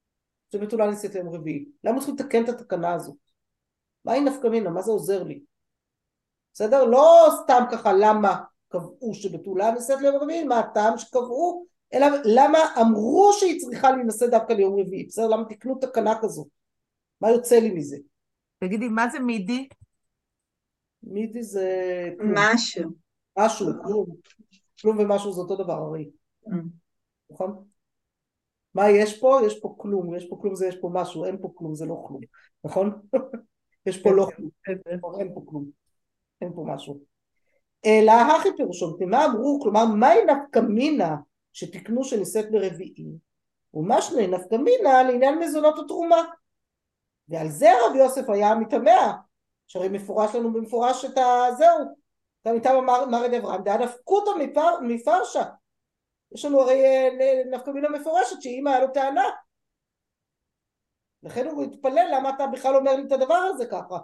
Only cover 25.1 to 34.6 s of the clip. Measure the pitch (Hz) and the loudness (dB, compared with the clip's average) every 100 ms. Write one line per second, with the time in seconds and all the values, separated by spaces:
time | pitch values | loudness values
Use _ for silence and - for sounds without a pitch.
25.1 | 202 202 180 175 196 180 156 156 156 156 | 0 -2 -8 -6 -6 -6 -6 -8 -10 -12
26.1 | - _ _ 220 175 165 170 _ _ _ | -16 _ _ -10 -8 -8 -16 _ _ _
27.1 | _ _ 143 190 202 - _ _ _ _ | _ _ -10 -10 -10 -18 _ _ _ _
28.1 | _ _ _ _ _ _ 185 208 202 214 | _ _ _ _ _ _ 0 4 4 2
29.1 | - 254 269 214 - 202 - 202 202 175 | 0 4 4 2 -2 -12 -12 -6 -4 -4
30.1 | 175 175 190 202 190 185 180 180 180 170 | -8 -12 -8 -8 -4 -6 -6 -6 -6 -6
31.1 | 160 180 196 190 - 160 151 160 170 - | -8 -8 -8 -12 -12 -12 -10 -10 -12 -14
32.1 | 139 - _ _ _ 147 - 202 202 - | -18 -18 _ _ _ -6 -2 -2 -4 -6
33.1 | 262 262 233 - _ _ _ - 185 208 | -6 -6 -16 -20 _ _ _ -8 -2 2
34.1 | 190 190 - 151 - | 4 2 -4 -16 -14